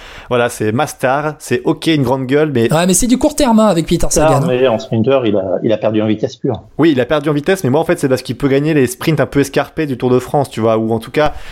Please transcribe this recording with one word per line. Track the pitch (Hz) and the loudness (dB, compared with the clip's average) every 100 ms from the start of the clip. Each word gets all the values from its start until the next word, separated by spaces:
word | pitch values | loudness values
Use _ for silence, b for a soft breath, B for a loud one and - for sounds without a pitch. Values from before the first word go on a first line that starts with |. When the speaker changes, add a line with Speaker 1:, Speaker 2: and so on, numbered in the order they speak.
| B B B | B B B
Speaker 1:
voilà, | 123 120 | -2 -2
c'est | - 110 | -2 -2
ma | 120 147 | -2 -4
star, | - 127 139 151 143 | -2 -2 0 -4 -8
c'est | - 123 | -4 -2
ok, | - 156 165 | -2 -2 0
une | 156 | 0
grande | 120 135 127 | 0 -2 0
gueule, | 143 156 | 0 2
mais | 123 113 | 2 2
Speaker 2:
Ouais, | 156 180 | 2 2
mais | |
c'est | 185 233 | 2 2
du | 254 | 2
court | 302 | 0
terme, | 302 269 220 | 0 2 4
hein, | 214 | 4
avec | 170 156 | 2 0
Peter | 170 - | 0 0
Speaker 3:
Ah, | |
Speaker 2:
Sagan. | 165 156 139 151 | 2 2 2 2
Speaker 3:
mais | 127 131 | 2 2
en | 110 | 0
sprinter, | - 117 131 135 113 | -2 -2 2 2 2
il | 101 | 0
a, | 95 92 | -2 -2
il | 113 | 0
a | 107 | 0
perdu | 110 107 | 0 0
en | 110 | 0
vitesse | 104 131 - | -2 -4 -6
pure. | 139 101 - - | -6 -6 -6 0
Speaker 1:
Oui, | 330 | 2
il | 254 | 2
a | 233 | 0
perdu | 151 151 | -2 0
en | |
vitesse, | 143 160 190 | -2 -2 -2
mais | 127 | 0
moi, | 147 | 0
en | 160 | 0
fait, | 175 | 0
c'est | 135 | 0
parce | 127 | 0
qu'il | - 120 | -2 -4
peut | 135 | 0
gagner | 139 151 151 | 2 2 2
les | 123 | 0
sprints | - - 147 | 0 -2 0
un | 127 | 0
peu | 139 | 0
escarpés | 139 147 135 - 151 | 0 -2 -4 -4 -6
du | 123 | -2
Tour | 127 | 0
de | 123 | 0
France, | - 151 131 | 0 -2 -2
tu | - | -2
vois, | 113 110 | 0 0
ou | 110 | 0
en | 113 | -4
tout | - | -2
cas, | 151 147 - B | 0 0 -2 B